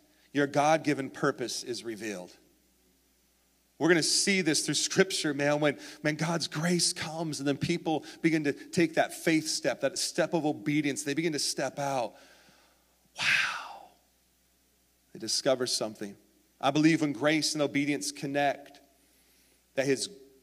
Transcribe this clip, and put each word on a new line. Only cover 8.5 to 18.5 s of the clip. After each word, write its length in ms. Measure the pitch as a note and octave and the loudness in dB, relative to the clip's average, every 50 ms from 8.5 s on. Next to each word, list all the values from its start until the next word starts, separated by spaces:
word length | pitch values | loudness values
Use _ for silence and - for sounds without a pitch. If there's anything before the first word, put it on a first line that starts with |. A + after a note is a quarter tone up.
| C3+ | -2
take 400 | - - - - - E3+ D#3+ E3 | -2 -6 -4 0 2 2 4 4
that 180 | D3+ B2+ G2+ | 2 2 2
faith 360 | - - - F3 D#3+ D#3+ D#3 - | -2 -4 0 2 2 2 2 0
step, 340 | - - - C#3 A#2 - | -4 -2 -2 -2 0 0
that 160 | - C3+ - - | 0 -2 0 -2
step 380 | - - - - E3 D3+ - | -4 -2 0 -2 0 0 0
of 100 | E3 C#3+ | 0 0
obedience. 560 | D3+ D3 A#2+ - D#3 D3 D3+ D3 C#3+ C3 - | 0 -2 -2 -2 0 0 2 0 0 -2 -2
They 140 | - C#3+ C#3 | -4 -4 -2
begin 180 | C#3+ E3 F3 D3+ | -2 0 -2 -2
to 60 | C#3 | -2
step 400 | - - - - D3 C3 - - | -2 -4 -2 -2 -4 -4 -4 -4
out. 340 | C#3+ C#3 C#3 C3 A#2 G2+ - - - - - - - - _ _ _ _ _ _ _ _ _ _ _ _ _ - | -4 -2 -2 -2 -2 -4 -6 -12 -20 -20 -20 -20 -20 -20 _ _ _ _ _ _ _ _ _ _ _ _ _ -4
Wow. 720 | - - - - - - - - - - - - - - _ _ _ _ _ _ _ _ _ _ _ _ _ _ _ _ _ _ _ _ _ _ _ _ - | 0 2 2 2 0 -2 -4 -6 -10 -12 -14 -16 -18 -20 _ _ _ _ _ _ _ _ _ _ _ _ _ _ _ _ _ _ _ _ _ _ _ _ -16
They 60 | - | -12
discover 460 | G#2+ G#2+ - - - - C3 A#2+ B2+ | -6 -4 -4 0 2 2 2 2 0
something. 500 | A#2+ - - B2 G#2+ G#2+ - G#2+ G2+ G2 - _ _ _ _ _ _ _ - | -2 -2 -2 -4 -6 -6 -8 -12 -12 -12 -16 _ _ _ _ _ _ _ -2
I 80 | - C3+ | 0 2
believe 320 | C#3 D#3 D3+ D#3+ E3 D3+ | 4 6 6 6 6 4
when 100 | D#3 D3 | 2 0
grace 420 | C#3 A2 C#3+ D3+ D#3 D#3 C#3+ - - | 0 0 2 2 2 2 2 0 0
and 80 | D3+ C#3+ | 0 0
obedience 480 | C#3 C3 C#3+ C#3+ C#3+ D3 C3+ - - | 0 0 0 0 0 -2 -2 -4 -6
connect, 720 | - - - C#3+ C#3 C#3+ C#3+ C#3 | -8 -8 -6 -4 0 0 0 0